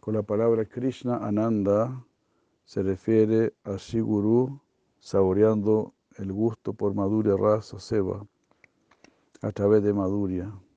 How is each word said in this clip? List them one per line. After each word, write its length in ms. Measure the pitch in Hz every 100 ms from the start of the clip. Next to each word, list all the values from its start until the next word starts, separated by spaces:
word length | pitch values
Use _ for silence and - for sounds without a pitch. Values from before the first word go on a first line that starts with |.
Con 140 | -
la 80 | 107
palabra 420 | 104 104 117 113
Krishna 520 | 110 - 127 123 123 123
Ananda 880 | 107 104 113 110 98 101 117 131 - _ _ _ _ _
se 180 | _ -
refiere 720 | 95 92 - 113 107 110 113 -
a 120 | - 98
Shri 240 | - 113
Guru 600 | 110 107 104 117 131 139 _ _ _ _
saboreando 960 | - 101 95 95 107 110 101 107 104 _ _ -
el 140 | 98
gusto 400 | 95 113 113 -
por 220 | 107 101
Madhurya 420 | 101 98 107 107 98
Rasa 420 | 104 107 104 101
Seva 480 | - 110 95 95 104 _ _ _ _ _ _ _ - _ _ _
a 120 | 107
través 300 | - 101 107
de 100 | 104
Madhurya. 600 | 101 95 101 98 92 95 101 -